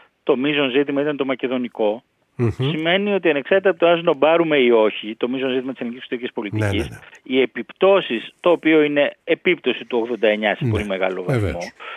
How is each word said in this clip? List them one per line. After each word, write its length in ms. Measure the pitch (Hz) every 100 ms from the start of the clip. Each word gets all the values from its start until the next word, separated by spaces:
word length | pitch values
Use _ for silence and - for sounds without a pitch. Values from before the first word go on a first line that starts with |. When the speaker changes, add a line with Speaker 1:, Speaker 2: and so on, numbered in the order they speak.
| _ _
Speaker 1:
το 140 | - 120
μείζον 340 | 143 147 139
ζήτημα 300 | 123 143 139
ήταν 160 | 147 143
το 80 |
μακεδονικό, 800 | 131 131 131 127 120 - 107 110 _ _ _ -
Speaker 2:
Μμμ. 120 | 117
Speaker 1:
σημαίνει 600 | - 131 156 165 185 208
ότι 160 | 196 175
ανεξάρτητα 400 | 143 127 196 196
από 80 | 175
το 80 | 170
αν 120 | 170
σνομπάρουμε 580 | 170 143 147 170 160 147
ή 140 | 123
όχι 440 | 117 107 - 104 110
το 120 | 123
μείζον 220 | 131 135
ζήτημα 180 | 131 127
της 80 | 127
ελληνικής 220 | 123 123 -
εξωτερικής 220 | 127 120
πολιτικής, 560 | - 104 107 104 98 117
Speaker 2:
Ναι, 0 |
ναι, 0 |
ναι. 100 | - - -
Speaker 1:
οι 180 | - 131
επιπτώσεις, 920 | 123 - 113 - 190 196 - 113 - _
το 100 | 180
οποίο 320 | 160 156 156
είναι 340 | 147 147 139 -
επίπτωση 600 | - 156 - 170 127 113
του 140 | 120 123
ογδόντα 260 | 113 117 107
εννιά 280 | 107 107 95
σε 80 |
Speaker 2:
Ναι, 60 | 127
Speaker 1:
πολύ 140 | 104 104
μεγάλο 360 | 95 92 92
βαθμό, 180 | 92 127
Speaker 2:
βεβαίως. 300 | 98 80 90 - -